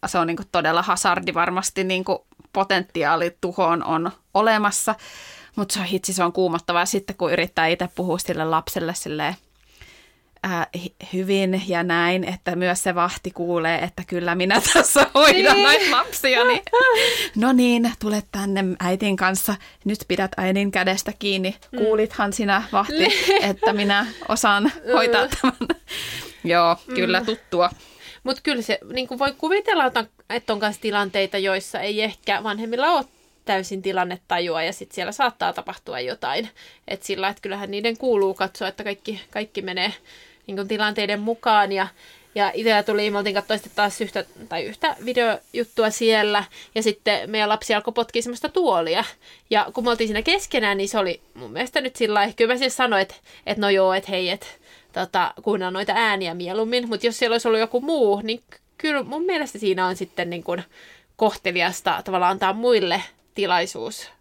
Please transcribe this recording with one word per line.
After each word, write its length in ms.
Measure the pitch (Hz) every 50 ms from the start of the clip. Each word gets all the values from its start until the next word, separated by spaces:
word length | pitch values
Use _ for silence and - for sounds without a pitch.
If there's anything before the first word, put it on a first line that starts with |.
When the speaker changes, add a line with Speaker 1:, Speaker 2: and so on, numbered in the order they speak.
| -
Speaker 1:
se 120 | 190 -
on 100 | 180 170
niinku 160 | 165 170 165 196 _
todella 300 | - 175 160 156 165 170
hasardi 520 | 185 208 180 180 - 196 175 185 180 175 165
varmasti 500 | 165 170 175 180 185 190 - - 190 190
niinku 420 | 185 185 185 185 - 185 - _ _ _ _ - - _
potentiaali 840 | 196 196 196 196 185 185 _ _ 170 151 143 165 165 175 170 - _
tuhoon 420 | - 180 175 - 185 165 170 170 -
on 280 | - 160 156 165 175 - _ _ _ _
olemassa. 640 | 190 214 226 220 214 208 202 196 - - - 214 - - - - - - - - - - - _
Mut 160 | - 202 196
se 80 | - 202
on 60 | 190
hitsi, 280 | 175 190 185 - - 190
se 100 | 185 180
on 100 | 175 175
kuumottavaa. 520 | 190 185 180 165 170 - - 175 170 175
Sitten 300 | - - 196 190 - 190
kun 160 | _ 180 160
yrittää 360 | 147 180 170 185 _ - 160
itse 220 | 160 175 175 180 175 _
puhua 220 | - 185 180 165
sille 280 | 185 - - 175 156 160
lapselle 480 | 160 165 160 160 - - 190 170 160 180
silleen, 400 | - - - 151 151 151 151 185 - _ _ _ _ _ _ _ _ - - - - - _ _ _ _ _ _ _ -
ää, 240 | 190 180 170 160 - -
hy-, 300 | 180 175 180 _ _ - - -
hyvin 500 | 185 190 185 196 196 196 185 185 190 190
ja 160 | 190 175 170 170
näin, 400 | 180 165 170 170 175 180 190 180
että 320 | - 185 185 _ - 175
myös 280 | 175 185 180 180 180 -
se 120 | 190 180
vahti 360 | 175 175 180 - - _ 190
kuulee, 460 | - - 175 175 175 170 160 160 170 160
että 240 | - 180 - - 180
kyllä 280 | - 185 175 170 175 175
minä 260 | 185 180 190 202 233 -
<laughs> 80 | - -
tässä 340 | 339 - - - 285 269 - -
hoidan 380 | 269 302 302 - 370 381 294 269
Speaker 2:
Niin. 80 | - 302
Speaker 1:
noita 280 | 285 294 427 392 359
lapsia, 520 | 277 247 - 508 - - - 269 254 247 480
niin 160 | 508 480 381 - - - 480 523 523 466 440 466 480 466 440 440 359 -
no 180 | 214 220 254 262
niin, 380 | 247 247 247 240 240 233 233 233 -
tule 240 | - 214 208 214 208 _
tänne 320 | - 202 196 196 196 196 196 185 180 -
äitin 360 | 185 180 185 190 - 202 196
kanssa. 380 | 185 190 185 190 185 - - 202 190 - - - _ _
Nyt 140 | 196 214 208 -
pidät 240 | _ - - 196 190 -
äidin 340 | - 185 190 190 196 202 202
kädestä 420 | 190 190 180 185 190 196 - - 202 _
kiinni. 360 | - 202 190 190 185 185 214 - - -
Speaker 2:
Mm. 60 | -
Speaker 1:
Kuulithan 560 | 247 214 220 220 214 214 220 - - 214 202 196
sinä, 300 | - 220 202 196 196 226 -
vahti, 220 | - 196 202 226 294 320
Speaker 2:
Niin. 440 | 359 440 403 381 - 359 392 392 -
Speaker 1:
että 300 | 202 196 - - - 208
minä 320 | 208 208 202 202 202 233 226 - - - -
osaan 340 | 220 233 - 214 202 202 208
Speaker 2:
Mm. 300 | - - - - 220 247
Speaker 1:
hoitaa 340 | 247 226 240 233 214 226 262 - -
tämän. 140 | - 262 - - 240 - 339 - _ - - - - - - - - - - - -
Joo, 320 | 165 165 175 170 170 170 - - - 254
kyllä 240 | 220 185 - 180 185
Speaker 2:
Mm. 60 | 226
Speaker 1:
tuttua. 440 | 220 220 - _ _ - 175 175 - - - - - - - - - - - _
Speaker 2:
Mut 160 | 254 262 - _
kyllä 180 | 302 285 240
se, 180 | 220 - 214 - - - -
niinku 260 | 254 254 247 262 247
voi 140 | 277 277 277
kuvitella, 480 | - - 320 370 - 415 427 415 339 277
että 140 | 254 254 247
on, 80 | 220 - _ _ - _
että 240 | 220 240 - - 220
on 60 | 208
kans 180 | 214 208 208
tilanteita, 600 | - - 220 202 208 202 190 185 202 196 190 -
joissa 420 | 202 190 196 190 196 190 - - 196
ei 220 | - 202 214 214
ehkä 420 | 214 220 185 _ _ - 202 202 208
vanhemmilla 480 | 220 202 208 226 226 233 240 269 320
oo 120 | 349 294 254 - _ _ _ _ _ _ _
täysin 360 | - 202 190 190 190 202 190
tilannetajua 840 | 190 196 185 185 180 180 180 180 _ _ 185 175 175 175 160 160 160
ja 100 | 165 196
sit 180 | - 190 _
siellä 200 | - - 180 -
saattaa 420 | 214 - 277 240 - _ 190 - -
tapahtua 460 | - - - 180 - _ - - 127
jotain. 500 | 123 127 123 - - 127 135 185 226 214 _ - - - - _ _
Et 160 | - 202 190 -
sillä, 260 | - 196 185 190 196
et 100 | 202 -
kyllähän 300 | - 202 190 202 202 190
niiden 260 | 196 208 214 233 226
kuuluu 360 | 226 - 254 233 202 196 190 190
katsoa, 340 | - 190 190 _ - 214
että 160 | 185 - - 208
kaikki, 380 | 208 202 196 _ - 214 185 - _
kaikki 300 | - 208 214 208 _ 202
menee 320 | 190 190 180 180 180 214 214 - _ - - - - - _ _ _
niinku 180 | - 196 190 202
tilanteiden 540 | 196 220 208 214 208 208 220 208 202 208 208
mukaan. 520 | 208 220 233 226 - 247 220 208 202 190
Ja, 160 | 196 190 185 185 - _ - - - - _ _ _
ja 160 | 220 202 196 -
itellä 300 | 185 220 226 220 208 208
tuli, 280 | 220 214 208 208 214
me 60 | 208
oltiin 160 | 202 196 208 196
katsoa 220 | 202 196 - 220
sitten 140 | 208 - 214 -
taas 260 | - 208 202 - -
yhtä, 240 | 226 190 - 208 - _ _ - 226 -
tai 140 | - 170 147
yhtä 320 | 208 214 - - 311 - - -
videojuttua 840 | 240 247 247 240 226 208 - _ _ - 233 233 226 _ - 220 214
siellä 540 | 214 - 233 226 220 214 208 208 208 202 196 - - - - - _
ja 80 | 220 220
sitten 460 | 220 208 - _ 220 208 - 107 -
meidän 200 | 214 220 214 208
lapsi 240 | 214 214 - - 226
alkoi 200 | 208 214 - 226
potkia 280 | - 226 - - 233
semmoista 280 | 233 240 240 - - 302
tuolia. 540 | - 381 359 277 196 170 165 160 165 196 226 - - _ _ - - _ _ _
Ja 180 | 220 214 - - -
kun 100 | - 226
me 60 | 240
oltiin 180 | 233 226 233
siinä 140 | 214 214 208
keskenään, 560 | 220 - 349 392 - - - 269 220 202 202
niin 120 | 196 196 202
se 100 | - 220
oli 220 | 190 180 165 - _ _ _
mun 180 | 120 123 110
mielestä 300 | 110 160 247 262 - 311
nyt 140 | 269 254 -
sillä 180 | - 240 214 208 208
lailla, 140 | 202 220 -
kyllä 160 | - 233 226 247
mä 40 |
siis 200 | 247 269 254 254
sanoin, 240 | - 254 240 220 196
että, 140 | 196 190 - - _ - - - _
että 160 | - 202 214
no 80 | 208 202
joo, 240 | 196 190 190 185 185
että 180 | 196 190 -
hei, 180 | 202 185 185 175
että 180 | 185 208 - - - _ _ - - - _ _ _
tota, 400 | 175 180 - - 190 175 - - - -
kuunnella 280 | 165 202 190 185 185
noita 220 | 185 190 208 202 196
ääniä 380 | 220 233 220 202 196 185 170 165
mieluummin. 540 | 180 175 170 185 214 226 220 240 247 240 233
Mut 140 | 220 202 -
jos 140 | 233 226 -
siellä 140 | 254 233 226
olisi 140 | 233 -
ollut 120 | 240 220 220
joku 220 | 226 226 - 247
muu, 400 | 254 294 330 302 247 208 196 202 220
niin 200 | 220 226 240 _ _ - _ _ _ _
kyllä 260 | _ - 311 302 285 233
mun 200 | - 254 311 339
mielestä 320 | 370 370 320 294 - - 208
siinä 260 | 220 196 190 185 185
on 80 | 185 185
sitten 340 | 180 190 - _ - 175 175
niin 140 | 175 170 170
kuin 200 | - 175 180 175 _ _ - - - - - _ _ _
kohteliasta 840 | - 226 214 196 - _ 190 175 180 170 185 175 - - 190 160 - 175
tavallaan 260 | - 185 180 180 180
antaa 220 | 190 190 196 185 196
muille 480 | 220 233 247 247 220 196 175 170 196 - - _ _ _ _ _
tilaisuus 760 | - 196 170 180 175 170 170 - - 113 120 - - - - - _